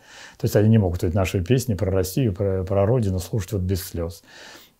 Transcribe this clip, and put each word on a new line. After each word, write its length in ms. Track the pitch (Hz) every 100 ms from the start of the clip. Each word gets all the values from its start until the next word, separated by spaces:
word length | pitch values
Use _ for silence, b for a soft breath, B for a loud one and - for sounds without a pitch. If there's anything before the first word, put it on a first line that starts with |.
| B B B B
То 80 | 120
есть 100 | 110
они 140 | 110
не 100 | 110
могут 240 | 92 87
эти 120 | 92 95
наши 240 | 92 101
песни 320 | 87 127 120 90
про 160 | 95
Россию, 420 | 95 90 - 123
про, 300 | 95 101 95
про 240 | 90 95 98
Родину 320 | 127 101 92
слушать 340 | - 95 -
вот 80 | 101
без 220 | 90 95
слез. 400 | - 87 82 - B B B B B _